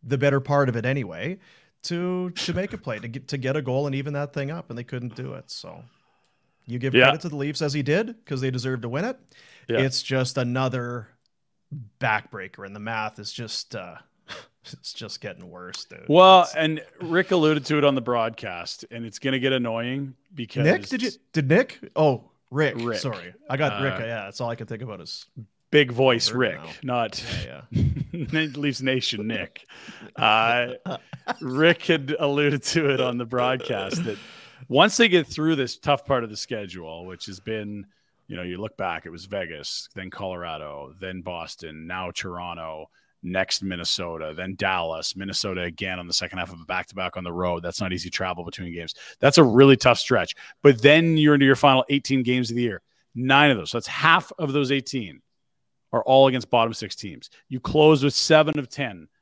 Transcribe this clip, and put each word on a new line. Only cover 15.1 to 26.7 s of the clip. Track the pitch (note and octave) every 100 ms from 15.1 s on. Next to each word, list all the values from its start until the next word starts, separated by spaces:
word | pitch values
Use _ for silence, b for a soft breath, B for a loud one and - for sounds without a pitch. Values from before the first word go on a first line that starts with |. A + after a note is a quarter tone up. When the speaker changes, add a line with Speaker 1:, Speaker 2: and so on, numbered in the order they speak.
| -
Speaker 1:
getting | G#2+ F2+ F2+
worse, | F2+ F2+ - -
dude. | - -
Speaker 2:
Well, | D3+ F#3 F#3+
Speaker 1:
It's | F3 D3+
Speaker 2:
and | D#3 D#3 - _
Rick | F3 E3 F#3
alluded | F#3 D#3 D3+ C3
to | D#3
it |
on | C#3+ C3+
the |
broadcast, | A#2+ A#2+ A2+ A2+ G#2+ F2 E2+ - -
and | A#2 A#2
it's | G2+
gonna | C3+ C3
get | C3
annoying | C3 A#2+ A2+ A#2+ C3+ C#3 C3 _ D#3
because | A#2 - C#3+
Speaker 1:
Nick, | - G2+
did | C4
you, | C3+ - _
did | D#3+ C3+
Nick? | E3+ C4+ - - -
Oh, | D#3 A#2+ - _ _
Rick. | C3+ D3+ A#2+
Speaker 2:
Rick. | A#2 G#2+
Speaker 1:
Sorry. | C3+ G#2 F2 - -
I | C3+
got | D3 G2+
Rick. | - F#2
Speaker 2:
Uh, | A2+
Speaker 1:
Yeah, | A#2 G2
that's | -
all | A#2+
I | A#2
can | A2+
think | A2+
about | A#2+ G2
is | E2 - - - A2 _ _
Speaker 2:
Big | D3 C3+
voice | A#2+ C3 A#2 -
Speaker 1:
Alberta | A#2+ A#2+ F2
Speaker 2:
Rick, | D#2+